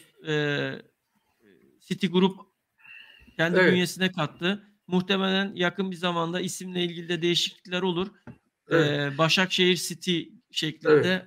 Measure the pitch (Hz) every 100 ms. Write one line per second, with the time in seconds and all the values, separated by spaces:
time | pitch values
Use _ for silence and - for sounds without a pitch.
0 | - _ 160 151 147 143 135 135 - _
1 | _ _ _ _ 107 90 _ _ - 180
2 | 185 180 190 - - _ _ _ - -
3 | - - - - 165 180 185 180 175 175
4 | 185 180 151 - 175 202 - _ - 180
5 | 185 196 190 190 196 - 175 175 190 175
6 | 180 170 165 180 185 - 185 180 175 170
7 | 165 175 170 170 - - - 180 185 170
8 | 196 - - - _ _ - 156 147 147
9 | 143 139 160 175 185 - 180 175 - 170
10 | - 170 - - _ - 156 147 160 151
11 | 175 185